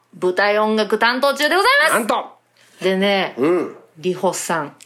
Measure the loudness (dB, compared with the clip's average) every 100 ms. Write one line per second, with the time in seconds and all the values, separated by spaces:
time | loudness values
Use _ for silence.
0 | _ -6 -2 0 0 2 0 0 0 0
1 | 0 2 0 0 0 2 4 4 4 2
2 | 0 -4 -6 -14 _ _ _ -6 -2 0
3 | 2 0 -2 -2 0 0 -2 -8 -20 -8
4 | -6 -2 -2 -2 -4 -6 -6 -12